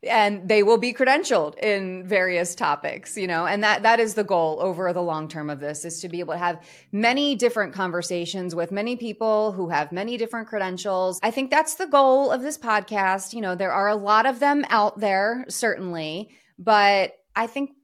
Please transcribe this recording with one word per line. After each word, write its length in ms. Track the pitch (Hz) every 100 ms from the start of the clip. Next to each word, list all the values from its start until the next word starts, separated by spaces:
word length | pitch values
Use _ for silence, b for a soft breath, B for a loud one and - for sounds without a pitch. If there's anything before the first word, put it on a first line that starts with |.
And 460 | - 226 208 208 180
they 160 | 214
will 140 | 202 226
be 160 | 240
credentialed 640 | 233 262 294 381 214 151 -
in 480 | 214 202 190 185 185
various 480 | 202 185 175 180 -
topics, 640 | 165 147 - - - -
you 100 | 185
know, 180 | 165 170
and 200 | 202 214
that, 180 | 208
that 160 | 220 233
is 140 | 226
the 100 | 208
goal 340 | 196 185 160 156
over 320 | 185 170 185
the 80 | 175
long 260 | 175 156 156
term 220 | 165 151
of 100 | 143
this, 240 | 147 147
is 160 | 170 165
to 100 | 180
be 120 | 175
able 120 | 170 160
to 40 |
have 240 | 175 165 B B B
many 420 | 202 233 262 285 247
different 380 | 240 240 190
conversations 800 | 190 185 175 170 175 170 190 180 170
with 160 | 170
many 240 | 196 220 247
people 560 | 233 208 226 214 214
who 160 | 190 175
have 240 | 156 151
many 240 | 175 214 240
different 320 | 226 233 220
credentials. 720 | 214 190 185 202 185 185 180
I 100 | 220
think 200 | 240 269
that's 240 | 277 311 -
the 100 | 370
goal 440 | 277 269 262 277
of 100 | 254
this 160 | 262 302
podcast. 760 | 233 214 208 208 190 190 190
You 80 | 233
know, 140 | 196 180
there 180 | 190
are 160 | 180 202
a 60 | 208
lot 280 | 202 214 262
of 140 | 247
them 240 | 285 285 277
out 320 | 220 208 208
there, 420 | 208 190 202 240 -
certainly, 800 | - 233 - 185 170 156 160 214 b b b
but 540 | 180 208 202 202 190 - _ -
I 120 | 226
think 240 | 277 277 _